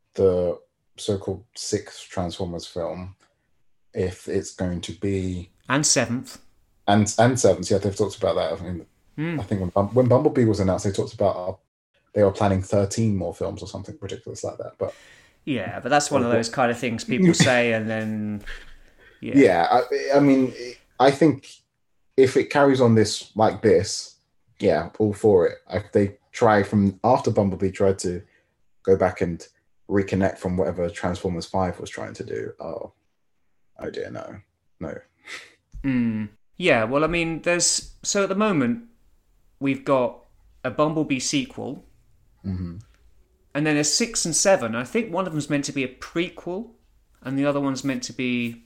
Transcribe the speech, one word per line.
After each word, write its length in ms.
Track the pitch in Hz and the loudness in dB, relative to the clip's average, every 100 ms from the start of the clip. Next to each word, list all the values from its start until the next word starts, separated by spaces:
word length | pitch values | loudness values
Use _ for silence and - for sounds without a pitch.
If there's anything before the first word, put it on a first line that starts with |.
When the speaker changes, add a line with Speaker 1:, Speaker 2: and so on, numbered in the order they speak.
| _ | _
Speaker 1:
the 460 | - 95 90 87 - _ _ _ - | 4 4 4 0 -2 _ _ _ -10
so-called 460 | - 98 - 95 - - | -4 -4 -4 -8 -10 -14
sixth 520 | - 101 - - - | -4 -4 -4 -18 -12
Transformers 580 | - 87 - 87 85 - | -6 -6 -6 -8 -8 -10
film, 480 | 90 82 85 92 - _ _ _ _ _ _ _ | -8 -8 -8 -12 -18 _ _ _ _ _ _ _
if 360 | 104 92 92 - | -4 -4 -4 -6
it's 260 | 92 - | -6 -6
going 260 | - 92 87 | -6 -6 -6
to 100 | - | -8
be 580 | 87 101 95 92 90 90 _ - | -8 -4 -2 -4 -6 -10 _ -4
Speaker 2:
And 160 | 139 | -2
seventh. 540 | 151 139 113 123 - - _ _ _ _ - | 2 0 0 -4 -8 -20 _ _ _ _ 2
Speaker 1:
And, 260 | 104 101 - | 4 4 4
and 220 | 123 127 | 4 6
seventh, 280 | 104 87 92 | 4 2 2
yeah, 60 | 98 | 0
they've 180 | 104 95 | 0 -2
talked 200 | 98 - | -4 0
about 180 | 90 85 | -2 0
that. 160 | 82 | -2
I 100 | 82 | -4
mean, 220 | 85 87 - _ _ - | -8 -10 -10 _ _ -8
Speaker 2:
Hmm. 240 | 165 156 | -4 -4
Speaker 1:
I 20 | |
think 200 | 101 101 | -4 -4
when 80 | 90 | 0
Bum-, 180 | 98 101 | 0 2
when 120 | 120 123 | 2 4
Bumblebee 380 | 127 151 143 | 4 4 2
was 160 | 113 98 | 2 2
announced, 240 | 95 87 | 0 0
they 80 | 101 | -2
talked 200 | 95 87 | -4 -6
about, 220 | - 98 87 | 0 0 0
uh, 200 | 92 92 _ _ _ _ _ | -6 -10 _ _ _ _ _
they 80 | 107 | 2
were 80 | 98 | 2
planning 320 | 92 104 95 | 4 2 2
thirteen 540 | 95 104 98 - 113 98 | 0 0 0 0 -2 0
more 180 | 87 | -4
films 280 | - 87 - | -6 -8 -8
or 40 | 90 | -12
something 320 | 98 98 - | -12 -14 -14
ridiculous 440 | 101 98 - - | -12 -12 -12 -10
like 120 | - - | -10 -10
that. 160 | - - | -14 -8
But 160 | - - - - _ _ | -8 -8 -20 -20 _ _
Speaker 2:
Yeah, 360 | - 123 90 95 | -6 -6 -6 -8
but 80 | 123 | 0
that's 220 | 147 - | 0 2
one 120 | 139 | 0
of 60 | 120 | 2
Speaker 1:
Like, 100 | 117 | 0
Speaker 2:
those 100 | 117 | 0
kind 220 | 139 120 | 0 0
of 80 | 117 | 0
things 240 | 127 113 | -4 -6
Speaker 1:
<laughs> 80 | - | -4
Speaker 2:
people 200 | 127 185 | 4 4
say 380 | 165 143 123 120 | 6 4 4 2
and 160 | 113 110 | 0 -2
then, 560 | 110 110 107 104 104 - - - - - _ - _ | -4 -4 -4 -6 -8 -10 -14 -16 -20 -20 _ -20 _
yeah. 120 | 117 | 2
Speaker 1:
Yeah, 320 | 135 120 87 85 123 123 139 135 | 6 6 6 4 2 2 -4 2
I, 40 | 139 | 4
I 40 | |
mean, 320 | 139 135 127 - 123 - _ - | 6 4 2 -4 -14 -16 _ 2
I 120 | 131 | 4
think 380 | 139 160 131 - - _ _ _ _ _ - | 6 2 2 -8 -20 _ _ _ _ _ 2
if 200 | 131 135 | 4 4
it 140 | - | 2
carries 300 | 147 143 131 | 4 4 6
on 140 | 120 | 4
this, 360 | 110 104 - - | 4 2 -2 -8
like 280 | 101 107 92 | 0 2 4
this, 540 | 110 85 98 - - _ _ _ _ - | 4 4 2 -6 -12 _ _ _ _ -2
yeah, 320 | 101 78 85 - | 2 2 -2 -2
all 140 | 107 | -2
for 320 | 98 110 95 80 | 2 4 6 4
it. 100 | - - | 0 -8
If 180 | 92 - | -8 0
they 260 | 107 98 - _ | 0 0 -4 _
try 300 | - 117 107 | 2 4 4
from 360 | 98 107 98 92 | 4 2 2 2
after 260 | 113 - - | 2 2 2
Bumblebee 400 | 110 98 92 95 | 2 0 0 -4
tried 260 | 95 98 95 | 0 0 0
to 220 | 92 90 - _ _ _ _ _ | -4 -6 -10 _ _ _ _ _
go 120 | - 95 | 0 2
back 240 | 92 - | 2 0
and 240 | 87 82 - _ _ _ - | -4 -6 -12 _ _ _ -4
reconnect 500 | 101 98 95 95 - | -2 0 0 0 -2
from 180 | 92 90 | -6 -2
whatever 320 | 92 90 87 | -2 -2 -6
Transformers 560 | - 90 90 95 85 - | -4 -6 -4 -6 -6 -6
five 340 | 95 90 - | -4 -4 -4
was 100 | - | -12
trying 240 | - 52 | -12 -14
to 100 | - | -12
do, 280 | - - - - | -10 -8 -10 -12
oh, 320 | 78 - - _ _ _ _ _ _ _ _ - | -12 -10 -12 _ _ _ _ _ _ _ _ -12
oh 100 | - | -12
dear, 200 | - - | -10 -10
no, 260 | - - 98 _ _ _ - | -12 -14 -16 _ _ _ -14
no. 160 | 80 - _ _ - - - _ _ - | -12 -12 _ _ -18 -18 -18 _ _ -8
Speaker 2:
Hmm. 440 | 139 127 117 110 104 _ _ - | -2 0 0 -2 -6 _ _ -4
Yeah, 260 | 175 123 | 2 2
well, 180 | 110 139 | 2 0
I 20 | 156 | 0
mean, 340 | 170 165 160 | 0 -2 -4
there's, 520 | - 170 165 - - - | -2 0 0 -2 -8 -12
so 200 | - 202 | -4 -2
at 40 | 196 | 0
the 60 | |
moment, 500 | 190 214 165 120 117 - _ _ _ _ _ _ - | 0 0 2 0 -2 -8 _ _ _ _ _ _ -6
we've 260 | 139 135 | -4 -4
got 340 | - 131 120 - _ _ _ _ | 0 0 0 -4 _ _ _ _
a 60 | 127 | -8
Bumblebee 480 | 113 151 160 147 131 | -2 0 0 -2 -2
sequel, 640 | - 143 123 - 110 160 _ _ _ _ _ _ | -2 -4 -4 -8 -12 -12 _ _ _ _ _ _
Speaker 1:
Mm-hmm. 360 | 98 92 87 87 - _ _ _ _ _ _ | -8 -6 -8 -12 -20 _ _ _ _ _ _
Speaker 2:
and 120 | 143 156 | -4 0
then 80 | |
there's 180 | 147 147 | 0 0
six 320 | - 233 - | 0 -2 -4
and 100 | 170 | -2
seven. 400 | 147 196 190 113 | 0 4 2 2
I 80 | 113 | -4
think 280 | 127 226 214 | -4 -4 -4
one 140 | 170 180 | -4 -4
of 60 | |
them's 160 | 156 143 | -4 -2
meant 160 | 143 139 | -4 -2
to 60 | |
be 120 | 139 | -4
a 40 | 127 | -6
prequel, 840 | - - 170 180 - 175 185 233 _ _ _ _ _ | -8 -8 -6 -6 -8 -10 -8 -10 _ _ _ _ _
and 160 | 131 139 | -6 -2
the 60 | |
other 160 | 143 143 | 0 0
one's 240 | 139 131 | -2 -2
meant 180 | 139 123 | -4 -6
to 100 | - | -8
be 500 | 135 127 120 117 117 | -6 -2 -2 -4 -8